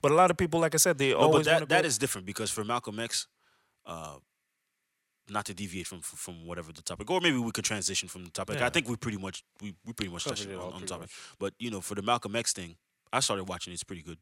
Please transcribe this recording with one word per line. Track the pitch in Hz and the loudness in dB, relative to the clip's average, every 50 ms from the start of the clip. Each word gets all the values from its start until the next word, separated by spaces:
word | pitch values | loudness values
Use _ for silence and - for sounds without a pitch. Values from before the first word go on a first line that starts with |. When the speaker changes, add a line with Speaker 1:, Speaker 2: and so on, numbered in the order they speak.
Speaker 1:
But | - 143 | 6 6
a | 147 | 8
lot | 165 185 180 | 8 8 8
of | 175 - | 8 4
people, | 190 165 151 165 | 2 2 4 2
like | 165 160 160 | 2 4 6
I | 156 | 6
said, | - 185 165 135 | 6 6 4 4
they | 135 135 | 4 4
Speaker 2:
No, | 120 73 | 6 8
Speaker 1:
always | - 156 156 156 | 8 8 8 6
Speaker 2:
but | 156 | 6
that, | 151 160 | 6 4
Speaker 1:
wanna | 165 156 135 | 4 4 4
Speaker 2:
that | 156 180 180 | 4 4 4
Speaker 1:
go | 165 | 4
Speaker 2:
is | 123 104 | 2 0
different | 135 131 - 104 90 98 | 0 0 -2 -4 -6 -8
because | 98 - 110 101 | -6 -4 -2 -2
for | - - 107 | -2 -4 -2
Malcolm | 107 120 120 - - 104 110 | -2 -2 -4 -4 -6 -6 -6
X, | 117 117 - - - _ _ _ _ _ _ _ _ _ _ _ _ | -6 -2 -2 -4 -4 _ _ _ _ _ _ _ _ _ _ _ _
uh, | 85 85 82 80 76 71 69 _ _ _ _ _ _ _ _ _ _ _ _ _ _ _ _ _ _ _ _ _ - | -12 -10 -10 -10 -12 -14 -16 _ _ _ _ _ _ _ _ _ _ _ _ _ _ _ _ _ _ _ _ _ -4
not | 101 107 101 | -4 -4 -4
to | - 101 | -4 -8
deviate | 87 104 95 85 95 87 - | -8 -8 -8 -6 -8 -8 -8
from, | - 87 | -10 -10
from, | 82 - - - | -12 -12 -12 -10
from | - - 90 85 82 | -12 -12 -12 -12 -10
whatever | 85 87 85 82 80 80 | -10 -8 -8 -10 -12 -14
the | 76 | -12
topic, | - - 90 80 104 110 | -10 -10 -8 -8 -2 0
or | 175 185 | 0 4
maybe | 175 175 143 127 | 4 4 4 4
we | 120 117 | 0 0
could | 104 - 104 | -2 -2 -2
transition | - 113 104 87 - 98 - - 90 | -2 -2 0 -2 -2 -2 -2 -4 -4
from | - 92 90 | -10 -12 -14
the | 85 | -12
topic. | _ - 95 - - 147 | _ -8 -6 -4 -2 0
Speaker 1:
Yeah. | 123 | 0
Speaker 2:
I | 120 | 2
think | 120 170 123 113 | 2 0 0 0
we | 123 | -6
pretty | 110 - 117 107 98 | -4 -4 -6 -6 -4
much, | 95 95 90 - _ _ _ _ | -6 -8 -8 -10 _ _ _ _
we, | 104 104 90 _ _ | -14 -14 -14 _ _
we | - 117 | -14 -6
pretty | - - - | -6 -6 -6
much | - 170 - | -4 -6 -6
touched | 147 123 104 104 | -4 -4 -6 -6
Speaker 3:
Covered | 98 98 | -8 -8
it | 92 | -10
Speaker 2:
on, | |
Speaker 3:
all | 90 90 | -10 -10
Speaker 2:
on | - 90 | -10 -10
Speaker 3:
pretty | 90 92 | -8 -8
Speaker 2:
topic. | 90 82 82 | -8 -10 -10
Speaker 3:
much. | - - - - - - _ | -14 -16 -18 -18 -20 -12 _
Speaker 2:
But, | 101 98 92 _ | -6 -6 -6 _
you | 117 120 | -8 -6
know, | 107 95 | -6 -6
for | 90 - 104 | -6 -6 -6
the | 101 | -4
Malcolm | 95 110 120 120 - 104 101 | 0 2 2 2 0 -2 -4
X | 117 113 - - | -2 -2 -2 -2
thing, | - 90 85 82 _ _ _ _ _ _ _ - | -4 -6 -12 -14 _ _ _ _ _ _ _ 0
I | 127 | 0
started | 135 - 110 98 92 | 2 2 0 0 -2
watching. | 95 90 87 - 92 90 | -4 -6 -8 -6 -8 -8
It's | 85 - | -10 -10
pretty | - 98 87 | -10 -12 -12
good. | 78 87 82 80 | -10 -12 -14 -14